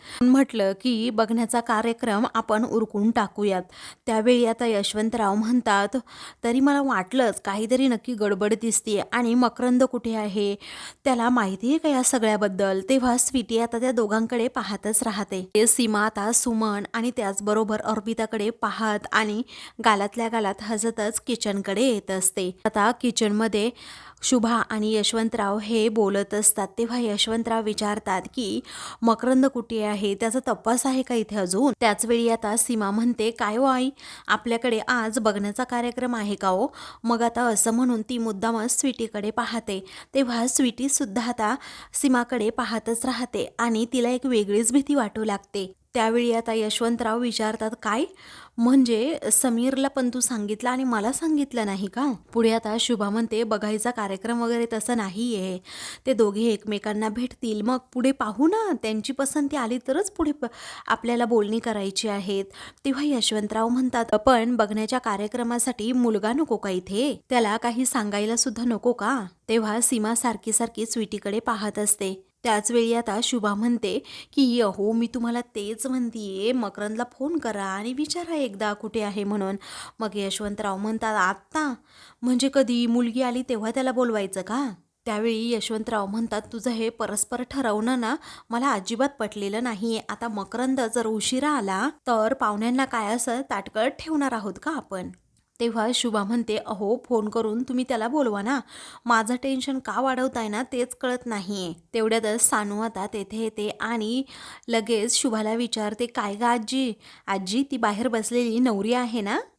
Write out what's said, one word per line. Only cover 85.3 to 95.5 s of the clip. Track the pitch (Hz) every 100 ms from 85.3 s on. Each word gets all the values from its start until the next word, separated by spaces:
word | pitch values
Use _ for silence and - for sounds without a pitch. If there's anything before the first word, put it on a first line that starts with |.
| 220 226
यशवंतराव | 226 208 220 220 220 196
म्हणतात, | 214 226 214 -
"तुझं | 233 247
हे | 226 226
परस्पर | 226 208 208 - 240
ठरवणं | 247 269 247 208 226 254
ना, | 226 311 - - -
मला | 233 269
अजिबात | 220 190 226 277
पटलेलं | 285 208 214 202 214
नाहीये. | 247 208 226 220 -
आता | 208 233
मकरंद | 208 190 226 262 269 226
जर | 240 220
उशिरा | 220 - 254 294
आला, | 285 196 190 262
तर | - - 226 220
पाहुण्यांना | 262 226 208 226 254
काय | 269 240 208
असं | 233 262 240
ताटकळत | - 208 196 214 240
ठेवणार | 277 320 311 269
आहोत | 233 202 180
का | 302
आपण?" | 302 - 190 185 185 _ _ _